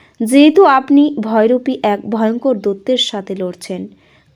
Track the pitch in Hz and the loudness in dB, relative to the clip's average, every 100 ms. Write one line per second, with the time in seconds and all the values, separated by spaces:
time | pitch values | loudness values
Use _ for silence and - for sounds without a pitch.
0 | _ _ 220 262 302 311 370 269 269 285 | _ _ 0 4 6 6 4 4 2 2
1 | 294 294 220 220 220 247 247 254 214 208 | 2 -2 -4 0 2 0 -2 -4 -4 -4
2 | 208 214 220 233 269 226 196 196 - 254 | -4 -2 -2 -2 -4 -2 -4 -6 -4 -4
3 | - 208 190 196 185 180 - 185 196 _ | -4 -8 -10 -8 -8 -10 -12 -12 -12 _
4 | _ _ _ | _ _ _